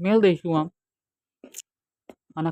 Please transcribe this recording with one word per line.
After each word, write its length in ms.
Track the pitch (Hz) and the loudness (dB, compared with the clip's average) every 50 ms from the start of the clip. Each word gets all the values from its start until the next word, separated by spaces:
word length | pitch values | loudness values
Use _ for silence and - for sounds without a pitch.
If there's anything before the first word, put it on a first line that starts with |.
| 170 | -2
મેલ 160 | 190 208 226 208 | 0 2 4 4
દઈશું 340 | 196 175 147 - 175 165 156 | 4 2 0 -2 -4 -2 -2
આમ, 100 | 156 170 - _ _ _ _ _ _ _ _ _ _ _ _ _ - - - - - _ _ _ _ _ _ _ _ - - _ _ _ _ 160 | -4 -6 -10 _ _ _ _ _ _ _ _ _ _ _ _ _ -20 -20 -20 -20 -20 _ _ _ _ _ _ _ _ -20 -20 _ _ _ _ -8
અને 120 | 156 165 | -6 -6